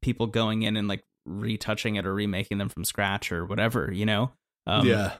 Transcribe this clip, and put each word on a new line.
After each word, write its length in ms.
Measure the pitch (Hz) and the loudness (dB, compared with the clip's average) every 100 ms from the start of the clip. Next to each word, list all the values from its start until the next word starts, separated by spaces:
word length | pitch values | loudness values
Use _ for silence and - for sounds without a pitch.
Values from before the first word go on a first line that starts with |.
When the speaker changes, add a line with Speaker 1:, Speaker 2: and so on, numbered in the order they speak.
Speaker 1:
people 240 | - 120 113 | -2 0 0
going 360 | 113 110 110 | 0 2 2
in 140 | 110 107 | 0 0
and, 120 | 104 | -2
like, 160 | 95 _ _ - | -4 _ _ -10
retouching 720 | 98 110 110 - 107 113 104 | -6 -2 -2 -2 -2 0 0
it 80 | 92 | 0
or 60 | |
remaking 460 | 98 104 95 98 101 | 0 0 0 -2 -2
them 100 | 101 | -2
from 160 | - | -4
scratch 460 | 104 - 101 101 - | -4 0 0 0 -2
or 140 | 85 90 | -4 -2
whatever, 440 | 101 110 117 71 | 0 2 2 -2
you 120 | 95 107 | 0 2
know? 260 | 104 127 - _ _ - | 2 0 -4 _ _ 0
Um, 200 | 107 127 | 4 4
Speaker 2:
Yeah. 260 | 110 95 | 4 2